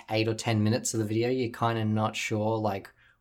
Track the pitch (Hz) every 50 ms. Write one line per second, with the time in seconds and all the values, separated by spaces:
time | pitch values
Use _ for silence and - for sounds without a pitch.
0 | - - 110 110 110 113 110 110 - 120 110 107 104 107 117 - - - - 113
1 | 107 104 110 113 117 123 131 131 120 110 - - 117 117 113 113 107 107 107 110
2 | 107 101 - - - - 113 107 107 110 113 110 107 104 98 98 - - _ _
3 | _ _ _ _